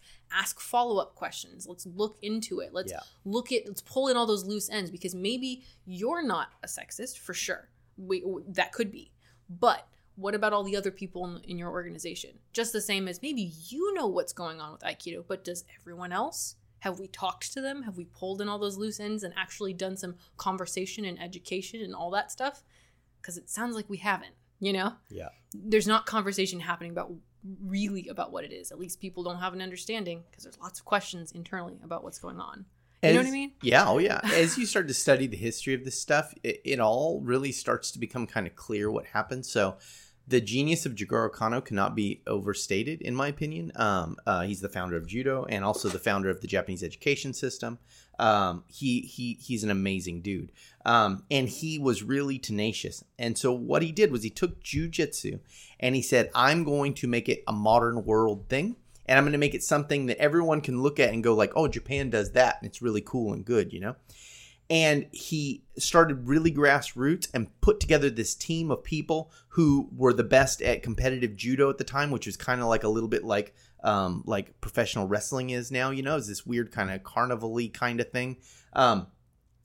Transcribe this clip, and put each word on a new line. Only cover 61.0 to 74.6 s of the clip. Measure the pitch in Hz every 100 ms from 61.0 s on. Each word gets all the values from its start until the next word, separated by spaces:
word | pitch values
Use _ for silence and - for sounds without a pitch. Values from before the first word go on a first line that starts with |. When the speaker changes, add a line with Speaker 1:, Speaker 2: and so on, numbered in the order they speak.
Speaker 2:
at | 120
and | 113
go | 117
like, | 110 101 -
'Oh, | 156
Japan | 113 - 139 131
does | 110 98
that. | 123 123 -
And | 101
it's | -
really | 120 107
cool | 104 127 107
and | 104
good,' | 104 117 95
you | 87
know?" | 104 - - - - - - _ -
And | 165 156 143 -
he | - - 156 143 - - -
started | - 170 165 131 120
really | 156 165
grassroots | 143 147 139 - 120 139 175 -
and | 127 104 _
put | - 208
together | - 151 143
this | 117 110 -
team | - 165 160
of | 123
people | - 156 156 160 156 - _
who | 175 151 139 -
were | 123 127
the | 120
best | 107 131 131 -
at | 120 -
competitive | 123 110 131 127 117 101
judo | 117 131 139
at | 139
the |
time, | - 139 147
which | 117 104
was | -
kinda | - 123 117
like | 110
a | 110
little | 110 113
bit | 113
like, | 110 101 104 - _ -
um, | 110 101 90 87 -
like | 101 101 _